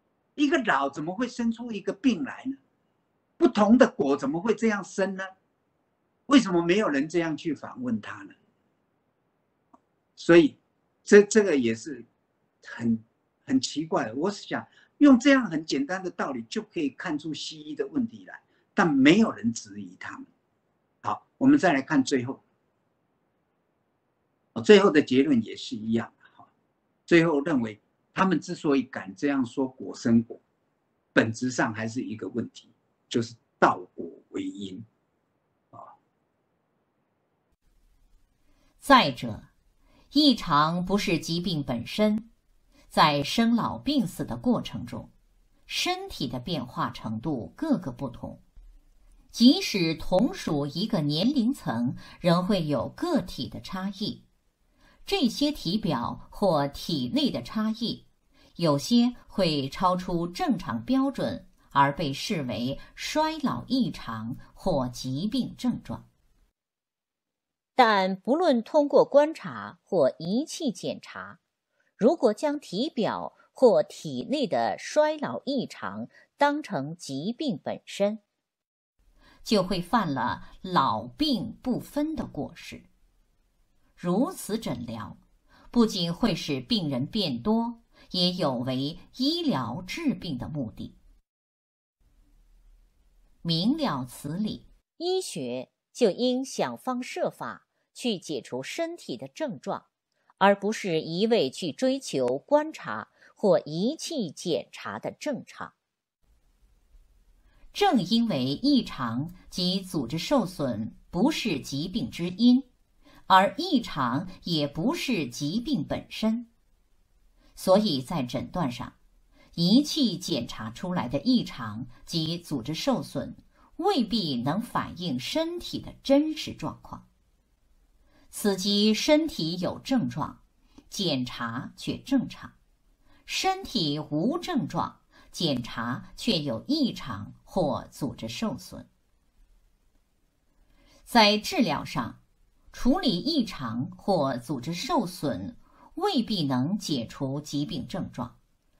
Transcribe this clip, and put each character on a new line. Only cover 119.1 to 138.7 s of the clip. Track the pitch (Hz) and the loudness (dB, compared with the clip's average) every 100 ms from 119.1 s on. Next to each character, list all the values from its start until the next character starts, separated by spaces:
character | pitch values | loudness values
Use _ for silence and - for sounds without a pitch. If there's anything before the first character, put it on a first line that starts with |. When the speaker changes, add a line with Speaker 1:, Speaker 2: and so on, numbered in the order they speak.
| _ _ _ _ - | _ _ _ _ -2
Speaker 2:
仪 | 170 233 | 4 4
器 | 294 - 240 175 | 4 0 0 -2
检 | - 147 120 | -4 -4 -4
查 | - 110 | -8 -10
出 | - 180 | -8 -6
来 | 180 120 | -4 -2
的 | 143 | -2
异 | - 247 - | 2 2 0
常 | - 113 107 123 - - | -6 -10 -10 -12 -14 -8
及 | 165 160 175 | -4 -2 -4
组 | - 143 | -6 -6
织 | 110 | -6
受 | 156 - 220 | -4 0 -2
损 | 135 139 117 - - _ _ - | -2 -8 -8 -12 -20 _ _ -4
未 | 359 370 | 0 0
必 | 220 233 165 123 | 0 -2 -2 -2
能 | 127 180 | -2 -2
反 | 240 175 - - | -4 -6 -6 -8
映 | 175 127 | -6 -6
身 | - 302 330 349 | -4 -4 -4 -6
体 | - - | -10 -10
的 | - - | -12 -8
真 | - 277 311 311 | 2 4 4 -2
实 | - | -8
状 | - - - | -8 -10 -10
况。 | - - - _ _ _ _ _ _ _ _ _ _ _ _ | -14 -18 -18 _ _ _ _ _ _ _ _ _ _ _ _
此 | - 208 190 | -4 -2 0
即 | 196 202 214 | 0 2 4
身 | 214 - 302 311 | 2 4 4 2
体 | - 160 180 | -2 -4 -4
有 | 170 - | -6 -6
症 | - 262 131 | -2 0 0
状， | 151 135 - _ _ _ - - | -4 -8 -10 _ _ _ -20 -14
检 | - 175 135 123 | -6 -2 -2 -4
查 | - 120 117 202 - | -6 -8 -8 -10 -10
却 | - - | -10 -10
正 | - 269 - | -2 -2 -2
常； | - - - _ _ _ _ _ _ - | -8 -20 -20 _ _ _ _ _ _ -8
身 | - 381 381 | -2 0 -2
体 | 392 208 156 147 | -4 -4 -2 -4
无 | 151 147 196 359 | -4 -2 -2 -2
症 | 359 311 151 | -4 -4 -4
状， | 170 104 - _ _ - | -4 -6 -10 _ _ -16
检 | - 170 127 | -4 -2 -2
查 | 117 - 117 123 - - | -6 -8 -6 -8 -10 -6
却 | - 175 | -2 -2
有 | 147 113 - | -2 -6 -4
异 | 311 240 | -2 -2
常 | - - 101 101 - - | -4 -10 -10 -12 -16 -8
或 | - 151 110 - | -2 -2 -2 -8
组 | - 139 | -8 -8
织 | 117 113 | -8 -10
受 | - 220 156 | -6 -6 -6
损。 | - | -10